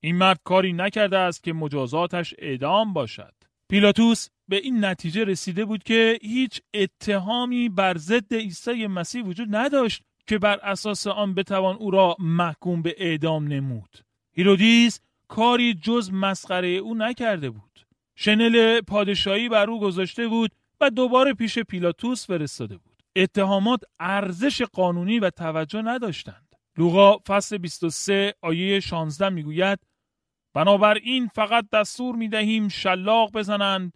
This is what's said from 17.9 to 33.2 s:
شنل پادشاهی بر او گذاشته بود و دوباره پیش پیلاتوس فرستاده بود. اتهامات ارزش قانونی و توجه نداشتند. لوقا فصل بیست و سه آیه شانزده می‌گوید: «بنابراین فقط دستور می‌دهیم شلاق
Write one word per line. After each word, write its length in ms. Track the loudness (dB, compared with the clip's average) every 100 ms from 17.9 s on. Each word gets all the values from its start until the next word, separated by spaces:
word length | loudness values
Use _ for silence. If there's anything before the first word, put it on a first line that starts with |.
| _ _
شنل 680 | _ 2 4 4 4 4 2
پادشاهی 680 | 0 -2 0 -2 0 -2 2
بر 220 | 2 2
او 100 | 0
گذاشته 480 | -4 -2 -4 -4 -2
بود 220 | 0 -2 _ _ _
و 100 | 0
دوباره 440 | 2 2 4 2
پیش 240 | 0 -4 -4
پیلاتوس 680 | -6 -2 -2 -2 -6 -6 -4
فرستاده 500 | -6 -6 -8 -12 -12
بود. 160 | _ _ _ 0
اتهامات 640 | 0 2 2 2 2 0 -4 _
ارزش 600 | -4 -2 -2 -2 -2 -2
قانونی 560 | -6 0 0 0 -2 0
و 120 | 0
توجه 520 | -2 -6 -4 -4 -6
نداشتند. 720 | -4 -4 -4 -8 -12 -20 _ _ _ 0
لوقا 380 | 2 8 8 8 2
فصل 320 | -2 0 -6
بیست 260 | -8 -6
و 60 | -6
سه 440 | -6 -2 0 0 -4
آیه 380 | -4 -2 0 0
شانزده 480 | -2 -6 -6 -2 -2
می‌گوید: 500 | -2 -6 0 0 0 _ _ _ _ _ _ _
«بنابراین 720 | 0 4 6 6 4 0 -2 -2
فقط 360 | -2 0 0 2
دستور 440 | 0 -2 -4 -6 -4
می‌دهیم 520 | -4 -2 0 0 -2
شلاق 640 | -2 -2 -2 2 2